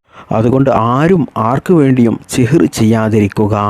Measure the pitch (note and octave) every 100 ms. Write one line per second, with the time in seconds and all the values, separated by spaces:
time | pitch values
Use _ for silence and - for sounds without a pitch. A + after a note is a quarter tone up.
0 | _ - - A2 A#2 C3 C3+ A2 A2+ B2+
1 | E3 F#3+ - - A2+ C3 - F3 C3+ B2+
2 | A#2 - - - A#2+ E3 D#3+ - A2 A2+
3 | A2 A2 G#2 - G#2 G#2+